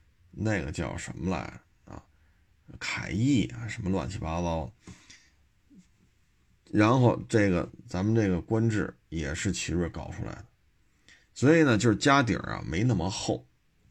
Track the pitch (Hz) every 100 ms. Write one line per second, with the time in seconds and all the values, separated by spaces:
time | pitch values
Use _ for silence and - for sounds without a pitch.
0 | _ _ _ - 107 98 69 85 73 -
1 | - - 90 80 50 - _ _ - -
2 | - _ _ _ _ _ - - - -
3 | - 98 131 127 - - 113 - 90 95
4 | 64 98 80 85 85 82 67 - - -
5 | - - _ _ _ _ _ 202 _ _
6 | _ _ _ _ _ _ - 107 107 131
7 | 120 - - 110 101 87 - - - 90
8 | 104 113 101 87 - 113 113 107 - -
9 | _ 82 71 80 98 87 - 85 82 -
10 | - 87 - - - _ _ _ _ _
11 | _ _ _ - 131 165 147 107 117 98
12 | 143 139 120 80 - 55 57 82 120 92
13 | 92 - - - - _ _ _ _